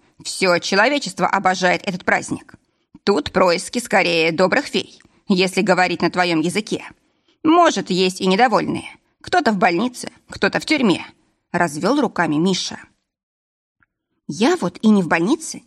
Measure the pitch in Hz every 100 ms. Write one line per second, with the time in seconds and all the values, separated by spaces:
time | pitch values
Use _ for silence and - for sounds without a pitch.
0 | _ _ - - 185 175 - 196 233 285
1 | 180 - - 196 185 185 180 170 - 180
2 | - 196 - - - - _ _ _ -
3 | - 214 - - 185 170 - 247 - 202
4 | 175 170 160 165 185 185 - 202 - -
5 | _ _ - 196 190 190 185 180 180 170
6 | 233 180 180 160 165 170 214 - - -
7 | _ _ _ _ 311 339 339 202 185 180
8 | 185 185 185 190 247 196 156 151 - -
9 | _ _ - 359 262 202 180 170 247 -
10 | - - _ - 196 - - 302 233 143
11 | - - _ _ _ 175 175 147 175 285
12 | 220 - 165 147 185 180 - - - _
13 | _ _ _ _ _ _ _ _ _ _
14 | _ _ - 151 247 359 175 - 220 208
15 | 165 170 170 320 - -